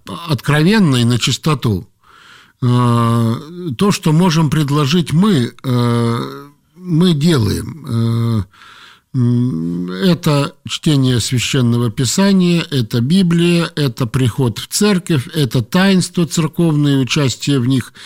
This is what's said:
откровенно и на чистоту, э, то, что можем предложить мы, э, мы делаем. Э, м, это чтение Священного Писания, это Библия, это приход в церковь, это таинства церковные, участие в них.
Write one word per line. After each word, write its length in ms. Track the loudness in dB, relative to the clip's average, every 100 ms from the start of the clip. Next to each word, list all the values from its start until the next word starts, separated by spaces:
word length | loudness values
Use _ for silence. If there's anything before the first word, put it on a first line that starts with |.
| -14 -12 -6
откровенно 680 | -4 0 2 2 2 2 2
и 80 | 2
на 120 | 0
чистоту, 680 | -2 -4 -2 -2 -2 -4 -8 _ _ -20 -20 -20 _ _
э, 40 | 0 2 2 2 2 0 0 -2 -8 -10 -8 -2
то, 140 | 0
что 200 | 0 2
можем 380 | 2 2 2 0
предложить 640 | 0 0 0 0 0 0
мы, 400 | 2 2 2 0 -6
э, 560 | -4 0 0 0 0 -2 -6 -12 -20 _ _ -14
мы 380 | -4 0 2
делаем. 720 | 2 2 2 0 -4 -8 -12 -6
Э, 560 | -2 0 0 0 -2 -4 -12 -20 -20 -20 -20 _ -2
м, 760 | 0 2 0 -2 -4 -6 -6
это 640 | -2 0 0 0 0 -2 -6 -12
чтение 520 | -4 0 2 2 0
Священного 680 | -2 -4 -2 0 2 0 0
Писания, 760 | -2 -2 0 2 4 2 0 0
это 280 | -4 -2 -2
Библия, 680 | 2 2 2 2 2 2 0 -2
это 300 | -4 -2 -4
приход 540 | 0 0 0 -2 -4
в 80 | -6
церковь, 600 | 0 2 2 0 -2 -2
это 280 | -2 0 0
таинства 640 | 0 2 4 2 0 -2 -2
церковные, 720 | -2 -2 0 0 2 2 2
участие 640 | 0 0 0 -2 -2 0
в 80 | 2
них. 260 | 0 -2 -10